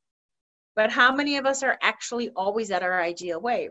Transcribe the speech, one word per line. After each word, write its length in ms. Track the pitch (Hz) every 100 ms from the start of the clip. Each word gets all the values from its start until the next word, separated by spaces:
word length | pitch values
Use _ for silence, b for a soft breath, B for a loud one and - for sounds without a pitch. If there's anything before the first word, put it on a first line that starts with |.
| _ _ _ _ _ _ _
but 160 | - 220
how 240 | 247 247
many 220 | 269 294 285
of 100 | 269
us 160 | 269
are 160 | 262 -
actually 500 | - - - 240 240
always 420 | 185 196 214 208
at 100 | 180
our 180 | 180 185
ideal 400 | 170 170 175 165
weight, 300 | 233 220 151